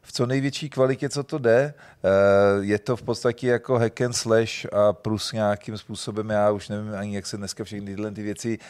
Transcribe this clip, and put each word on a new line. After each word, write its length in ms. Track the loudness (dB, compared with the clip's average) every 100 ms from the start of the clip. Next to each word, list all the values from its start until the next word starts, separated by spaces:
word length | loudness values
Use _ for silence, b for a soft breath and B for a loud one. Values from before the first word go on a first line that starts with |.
v 100 | -10
co 140 | -4 0
největší 440 | 0 -2 -4 -6
kvalitě, 380 | 0 2 2 -4
co 140 | -4
to 160 | -6 0
jde. 360 | 4 4 4 -4 B B
Eh, 40 | 2 4 6 6 6 2
je 140 | 0 -2
to 180 | 0 -4
v 60 |
podstatě 460 | -4 -2 -2 0 0
jako 300 | 0 2 2
hack 220 | 2 0
and 120 | -2
slash 540 | -2 2 2 2 -4 -4
a 200 | 2 2
plus 400 | 2 -2 -4 -4
nějakým 460 | -2 0 -2 -6 -12
způsobem, 520 | -10 -10 -8 -6 -2
já 200 | 2 2
už 180 | 2 -2
nevím 260 | -8 -6
ani, 200 | -8 -6 -6
jak 100 | -8
se 100 | -8
dneska 280 | -10 -10
všechny 220 | -10 -10 -10
tyhle 240 | -8 -8
ty 120 | -6
věci 360 | -8 -6 -4 -6 B